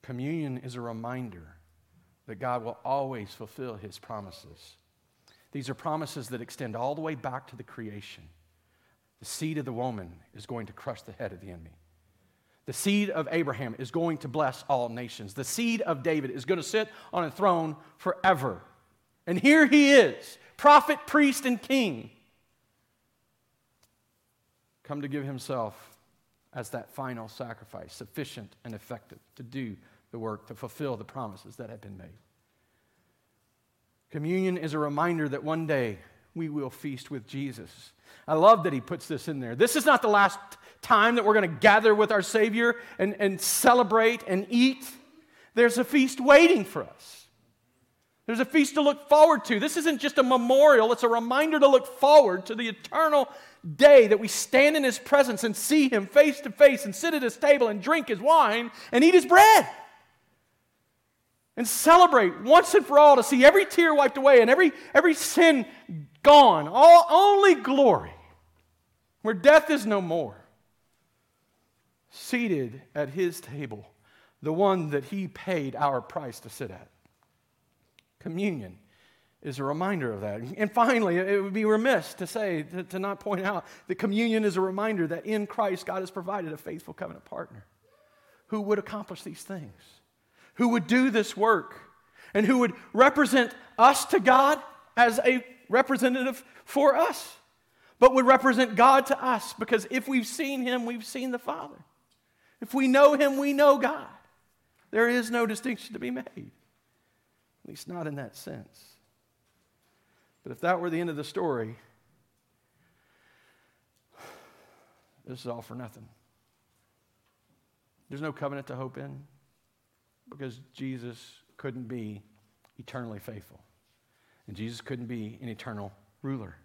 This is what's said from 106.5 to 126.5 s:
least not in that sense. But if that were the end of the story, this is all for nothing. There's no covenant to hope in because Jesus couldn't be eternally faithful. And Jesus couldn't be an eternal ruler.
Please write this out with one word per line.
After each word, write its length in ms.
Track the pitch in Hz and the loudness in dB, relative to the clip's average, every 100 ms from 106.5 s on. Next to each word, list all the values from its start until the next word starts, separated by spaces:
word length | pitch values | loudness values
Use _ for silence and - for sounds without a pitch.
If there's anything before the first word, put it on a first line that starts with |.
| _ _ _ _ _ _ _ _ _ _ _ - | _ _ _ _ _ _ _ _ _ _ _ -20
least 200 | 139 - | -20 -16
not 200 | 175 156 | -14 -12
in 80 | 143 | -12
that 200 | 131 - | -16 -18
sense. 480 | - 135 104 _ _ _ _ _ _ _ _ _ _ _ _ _ _ _ _ _ | -18 -18 -20 _ _ _ _ _ _ _ _ _ _ _ _ _ _ _ _ _
But 80 | - | -20
if 100 | 123 | -10
that 180 | 170 180 | -4 -4
were 100 | 175 | -4
the 100 | 160 | -6
end 100 | 170 | -8
of 60 | 147 | -10
the 80 | |
story, 520 | 143 - 180 127 110 113 _ _ _ _ _ _ _ _ _ _ _ _ _ _ _ _ _ _ _ _ _ _ _ _ - - _ _ _ _ _ _ _ _ - | -12 -8 -6 -6 -8 -14 _ _ _ _ _ _ _ _ _ _ _ _ _ _ _ _ _ _ _ _ _ _ _ _ -20 -20 _ _ _ _ _ _ _ _ -20
this 140 | 127 | -18
is 80 | 127 | -14
all 140 | 117 | -14
for 140 | 113 123 | -16 -18
nothing. 320 | 120 110 107 _ _ _ _ _ _ _ _ _ _ _ _ _ _ _ _ _ _ _ _ | -18 -20 -20 _ _ _ _ _ _ _ _ _ _ _ _ _ _ _ _ _ _ _ _
There's 120 | 139 | -12
no 120 | 156 | -12
covenant 340 | 143 143 139 135 | -10 -12 -12 -14
to 80 | 127 | -14
hope 220 | 131 131 | -14 -14
in 260 | 139 135 143 _ _ _ _ _ _ _ _ _ _ | -18 -18 -20 _ _ _ _ _ _ _ _ _ _
because 300 | 143 135 120 _ | -18 -18 -18 _
Jesus 600 | - 135 131 120 113 - _ _ _ | -14 -14 -12 -16 -20 -20 _ _ _
couldn't 300 | 139 123 117 | -14 -14 -14
be 340 | 123 107 101 _ _ _ _ _ _ | -14 -14 -16 _ _ _ _ _ _
eternally 420 | 120 135 120 104 | -18 -16 -14 -16
faithful. 420 | - 104 - 65 _ _ _ _ _ _ _ _ - | -18 -20 -20 _ _ _ _ _ _ _ _ _ -20
And 100 | 98 | -14
Jesus 240 | 110 117 | -14 -14
couldn't 240 | - 127 120 | -16 -14 -12
be 320 | 120 107 113 | -14 -14 -16
an 60 | 127 | -18
eternal 460 | 107 - 107 101 _ _ _ | -16 -16 -16 -16 _ _ _
ruler. 320 | 139 135 101 | -12 -12 -14